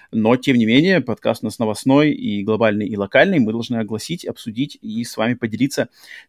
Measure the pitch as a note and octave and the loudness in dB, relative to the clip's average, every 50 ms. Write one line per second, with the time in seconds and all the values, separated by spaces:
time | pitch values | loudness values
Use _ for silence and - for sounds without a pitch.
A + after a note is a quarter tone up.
0 | - - - A2+ G#2+ A2 B2 B2+ - C#3+ B2+ A#2+ A2 G#2+ A#2 C#3 D#3+ F#3+ F#3+ E3 | -20 -6 -4 0 2 4 2 2 2 2 2 2 4 4 4 4 6 4 2 2
1 | C#3+ - G#2+ - - G#2+ A2+ - - G#2+ - - A#2 G#2+ G#2 - - C3 C3+ C#3+ | 0 -2 -6 -4 -2 -2 -2 -2 -4 -8 -4 -4 -4 -4 -4 -2 0 2 4 4
2 | D#3 D3+ - - - G#2+ G#2 G2+ G2 A2 A2 G#2 A2+ G#2+ G#2 G#2 G#2+ - A2 G2+ | 4 2 0 -2 -4 -6 -4 -4 -2 -2 0 2 2 2 2 0 -2 -4 -4 -4
3 | G2 G2 - C3 D#3+ G3 F#3+ D3+ A2+ G#2+ A2 A#2 A2+ - B2 A2+ A2 G2+ A2 G#2 | -4 2 4 4 4 6 4 2 2 0 0 -4 -4 -4 -4 -4 -4 -4 -6 -8
4 | - - E3 F3+ - B2 A2+ - - A#2 G#2 A#2 C#3+ D3+ - _ - A2 G#2+ A#2 | -6 -8 -10 -8 -8 -10 -10 -10 -10 -10 -6 -6 -6 -6 -8 _ -12 -8 -8 -6
5 | A#2 - - - A2 A#2 B2 - A#2+ A2 G#2+ G#2 C3 C#3 - - A#2 - _ _ | -8 -8 -4 -4 -2 -2 -2 -2 -4 -6 -2 -2 -2 -2 0 -2 -4 -4 _ _
6 | - - - - - | -20 -20 -20 -20 -20